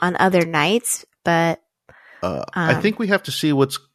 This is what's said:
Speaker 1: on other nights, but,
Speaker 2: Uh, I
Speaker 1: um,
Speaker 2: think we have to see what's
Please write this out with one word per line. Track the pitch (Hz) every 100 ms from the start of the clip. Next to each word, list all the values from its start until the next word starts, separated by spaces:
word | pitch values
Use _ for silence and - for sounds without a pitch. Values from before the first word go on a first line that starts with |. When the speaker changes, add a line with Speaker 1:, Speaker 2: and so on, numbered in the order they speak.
Speaker 1:
on | 175 175
other | 190 180
nights, | 165 160 156 226 - - - _
but, | - 170 165 - _ _ _ - - -
Speaker 2:
Uh, | 90 73 -
I | 185 160
Speaker 1:
um, | -
Speaker 2:
think | 208 214
we | 208
have | 196
to | -
see | - 156
what's | 139 135 - -